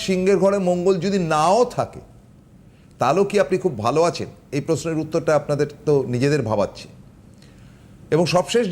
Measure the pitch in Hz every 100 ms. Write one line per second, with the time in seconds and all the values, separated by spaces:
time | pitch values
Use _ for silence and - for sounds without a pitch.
0 | - 185 185 190 196 202 180 180 175 190
1 | 190 196 165 151 165 214 240 - 117 -
2 | - - - - - - - - - -
3 | 123 165 202 202 - 185 185 117 113 147
4 | 170 160 98 - - 143 143 160 165 156
5 | 156 165 160 151 143 143 147 - - 143
6 | - 123 143 151 110 107 92 - - -
7 | - - - - - - - - - -
8 | - 151 165 175 180 233 208